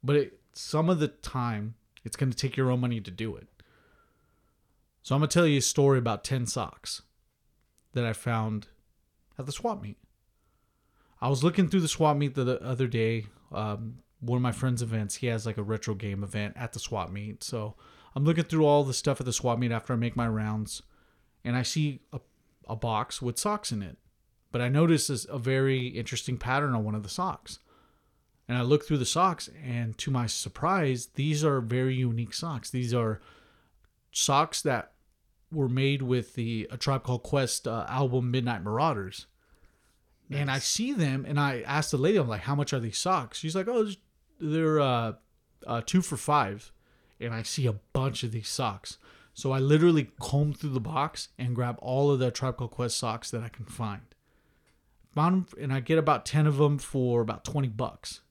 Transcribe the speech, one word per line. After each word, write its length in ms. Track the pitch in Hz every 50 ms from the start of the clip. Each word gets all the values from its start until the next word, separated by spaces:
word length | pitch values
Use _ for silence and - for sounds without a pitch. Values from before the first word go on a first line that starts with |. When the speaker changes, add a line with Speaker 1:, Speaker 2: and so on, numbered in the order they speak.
| -
Speaker 1:
But 120 | 131 143
it, 240 | 147 135 - - _ _ _ _
some 360 | - - - - 151 165 170
of 100 | 185 160
the 80 | 151
time, 680 | 147 - _ - - - 131 123 120 113 104 104 110 113 _ _ _ _ - _
it's 120 | 117 -
gonna 180 | - 139 131 120
take 240 | - - 131 -
your 120 | - 135 127
own 120 | 127 123
money 180 | 123 123 120 113
to 100 | 98 -
do 240 | 90 - 113 110 -
it. 120 | - - - _ _ - _ _ _ _ _ _ _ _ _ _ _ _ _ _ _ _ _ _ _ _ _ _ _ _ _ _ _
So 140 | _ - 135
I'm 60 | 139
gonna 60 | 151 147
tell 180 | - 175 175
you 100 | 160 147 139
a 20 |
story 360 | 123 - - - 143 139 139
about 260 | 131 120 120 107 101 -
ten 220 | - 135 131 120
socks 560 | 117 - 127 104 76 - - - - - - - _ _ _ _ _ _ _ _ _ _ _ _ _ _ _ _ _ -
that 120 | 127 120
I 80 | 113 110
found 540 | - - 127 117 113 110 110 107 104 101 - _ _ _ _ _ _ _ _ _ _ _ _ _ -
at 60 | 131
the 60 | 131
swap 300 | 139 - - 233 214 196
meet. 160 | 202 101 - _ _ _ _ _ _ _ _ _ _ _ _ _ _ _ _ _ _ _ _ _ _ _ _ _
I 80 | 120 123
was 140 | 139 127 139
looking 260 | 175 180 - 185 160
through 120 | - 190
the 60 | 170
swap 300 | 151 - - 165 151 143
meet 180 | 143 147 139 131
the, 80 | 143 127
the 180 | 123 127 - -
other 240 | 120 131 120 131
day. 400 | 123 117 113 113 113 113 113 107 104 - - _ _
Um, 480 | - - 110 107 104 104 113 113 120 127 _ _ _ _
one 180 | - 120 123
of 40 | 123
my 100 | 123 123
friend's 300 | 113 - 135 131 123 117
events, 340 | 123 110 113 110 107 98 -
he 120 | - -
has, 180 | 120 117 113 107
like, 120 | 113 107
a 60 | - 104
retro 320 | 101 110 104 - - 107
game 280 | 98 110 104 98 98 101
event 300 | 92 - 104 104 104 -
at 160 | - 123 113 -
the 60 | -
swap 320 | - - 117 104 90 80
meet. 320 | 92 101 104 107 104 - -
So 320 | - - 113 107 107 104 _ - - - - - - -
I'm 80 | 135 143
looking 180 | 156 170 160 160
through 200 | - 160 160 156
all 180 | 147 147 147 143
the 100 | 135 123
stuff 260 | - - 147 139 -
at 60 | 135
the 80 | 127 117
swap 240 | - - 123 117 113
meet 120 | 123 117
after 220 | 117 113 - - 127
I 20 |
make 180 | 117 117 120 -
my 120 | 123 120
rounds, 540 | 113 110 110 107 107 107 107 107 104 - - - - _ _ _ _ _ _ _ _ _ _ _
and 120 | - 120
I 80 | 127 123
see 380 | - - 156 151 147 135 - _ _
a, 80 | - 127 _ _ _ _ _ _ _ _ _
a 80 | - 113
box 460 | 110 - 117 110 107 123 - - -
with 160 | 120 120 117
socks 340 | - - 208 208 208 208 -
in 100 | 123 104
it. 160 | 101 85 - _ _ _ _ _ _ _ _ _ _ _
But 100 | - 120
I 80 | 123 123
noticed 380 | 135 147 165 165 165 143 - -
this, 160 | 143 117 - -
a 80 | -
very 500 | 135 113 131 135 135 135 135 135 131 123
interesting 500 | 127 - 113 117 - - 117 - - 127
pattern 360 | 117 - 123 127 143 147 143 127
on 100 | 117 107
one 120 | 107 107
of 80 | 110 101
the 60 | 95
socks. 500 | - - 180 190 - - _ - - - _ _ _ _ _ _ _ _ _ _ _ _ _ _ _ _ _
And 100 | - 120
I 40 | 123
look 240 | 120 120 147 147 147
through 120 | - 156
the 80 | 139 123
socks, 440 | - - 160 180 190 170 - - - - 156 156
and 340 | 127 120 120 120 113 107 -
to 120 | - -
my 140 | 135 127 120
surprise, 840 | 110 - - - - - - - 165 190 196 156 135 131 123 123 - _
these 280 | - 139 151 151 147 156
are 140 | 156 139 135
very 340 | 120 110 120 127 127 131 131
unique 380 | 127 127 120 113 117 117 104 -
socks. 360 | - - 170 147 120 104 -
These 240 | - 127 123 117 120
are 280 | 120 113 110 107 101 - - - - _ _ _ _ _ _ _ _ _ _ _ _ _ _
socks 500 | - - - - 139 139 156 156 - -
that 320 | - 151 131 113 - - _ _ _ _ _ _ _ _ _ _ _ _
were 180 | 160 156 139 123
made 320 | 123 131 135 139 139 139
with 320 | 131 123 127 123 117 - -
the 320 | - 117 113 117 110 107 -
A 60 | -
Tribe 260 | 113 - - 135 135 -
Called 200 | - 123 123 -
Quest, 440 | - - 143 131 120 - - -
uh, 180 | 131 113 117 -
album 440 | - - 131 143 131 123 131 123 123
Midnight 320 | 120 131 120 120 120 98 85
Marauders. 640 | 104 107 120 147 165 139 107 98 92 - - - _ _ _ _ _ _ _ _ - _ _ _ _ _ _ _ _ _ _ _ _
And 180 | 139 143 143 139
I 40 | 131
Speaker 2:
Nice. 100 | 135 -
Speaker 1:
see 260 | - - - 226 254 285
them, 320 | 226 160 139 131 135 135
and 100 | - 147 147
I 220 | 143 139 135 120
asked 300 | - - 139 151 151 -
the 60 | -
lady, 200 | 131 135 170 214
I'm 100 | 202 143 117
like, 120 | 110 101
"How 140 | - 135 143
much 180 | 143 147 - -
are 60 | 131
these 180 | 117 113 101
socks?" 400 | - - 180 185 170 123 107 -
She's 180 | - - 160 160
like, 120 | 190 190
"Oh, 220 | 220 240 233 220 208 190 - _ _ _ _ _ _ _ _
they're, 400 | 165 151 151 160 165 156 156 151
uh, 340 | 143 135 123 117 113 113 110 - _ _ _ _ _ _ _ _ -
uh, 140 | - 120 117 120
two 160 | - - 185
for 160 | 180 - 147
five." 540 | 120 - - 147 147 123 98 98 104 - - - _ _ _ _ _ _ _ _ _
And 140 | - 117 113
I 100 | 113 110
see 240 | - - - 135
a 60 | 120 107
bunch 500 | 101 _ _ _ 139 131 135 113 - -
of 80 | 117
these 160 | 110 117 107
socks. 500 | - - - 135 113 98 98 - - - _ _ - - - - _ _
So 160 | - - 135
I 80 | 131 135
literally 520 | 131 139 147 151 165 175 165 156 131 - _ -
comb 340 | - - 139 143 147 147 143
through 180 | - - 151
the 80 | 131 131
box 480 | 110 156 160 147 143 156 - - - - _
and 160 | - 123 123 123
grab 240 | 117 123 120 120 -
all 280 | - 123 127 135 143 143
of 100 | 143 127
the 120 | 127 123
Tribe 260 | 117 - 131 131 120
Called 140 | - 123 113
Quest 260 | - - 123 120 -
socks 320 | - - 117 110 113 - -
that 120 | - 113 110
I 60 | 113
can 160 | - - 110
find. 500 | - - - 120 107 101 95 - _ - _ _ _ _ _ _ _ _ _ _ _ _ _ _ _ _ _ _ _ _
Found 220 | 147 151 175 185
'em, 100 | 190 180 - - -
and 140 | - 135 131
I 80 | 135
get 180 | 120 - 160 160
about 260 | 147 143 - 120 -
ten 220 | - - 151 151
of 120 | 151 147 135
'em 200 | 151 147 147 139
for 420 | - - - 135 127 123 120 120
about 220 | 117 107 107 - -
twenty 220 | - 151 151 139 120
bucks. 520 | 107 104 127 - - - - - - - _ _